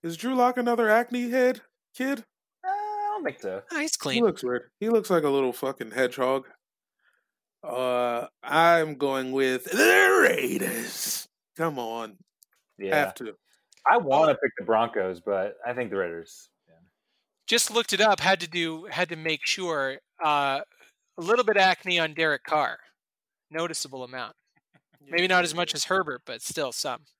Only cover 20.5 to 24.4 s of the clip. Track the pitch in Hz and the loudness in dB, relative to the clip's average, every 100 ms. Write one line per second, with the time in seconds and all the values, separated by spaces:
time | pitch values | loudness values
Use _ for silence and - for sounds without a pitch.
20.5 | 139 151 _ _ _ _ - 170 240 220 | -2 -6 _ _ _ _ -10 0 2 4
21.5 | 202 190 175 185 175 160 151 160 143 - | 4 4 4 0 0 0 0 0 0 0
22.5 | 151 139 - _ _ _ _ _ _ _ | 0 0 -4 _ _ _ _ _ _ _
23.5 | 156 170 156 139 131 123 127 117 - | -6 -6 -6 -10 -10 -12 -10 -12 -14